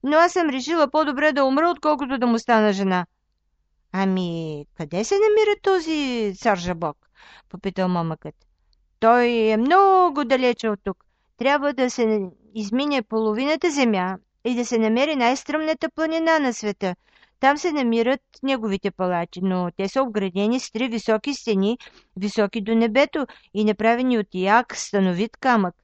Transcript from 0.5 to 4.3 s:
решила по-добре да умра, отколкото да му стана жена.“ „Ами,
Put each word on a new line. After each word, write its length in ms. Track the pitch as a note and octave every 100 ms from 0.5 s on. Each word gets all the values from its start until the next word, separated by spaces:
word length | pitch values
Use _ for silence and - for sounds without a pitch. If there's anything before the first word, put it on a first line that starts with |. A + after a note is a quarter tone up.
решила 400 | C4 B3+ E4 C#4+
по-добре 420 | D4+ D4+ C4+ D4+
да 120 | C#4
умра, 260 | C4+ C4+ E4+
отколкото 480 | E4+ D#4 D4 C4+ C4+
да 80 | A#3+
му 120 | A3+
стана 340 | - A3+ G#3+
жена.“ 340 | G3 G3 F#3 F3 _ _ _ _ _ _ _ _
„Ами, 720 | F#3+ G3 F#3 F3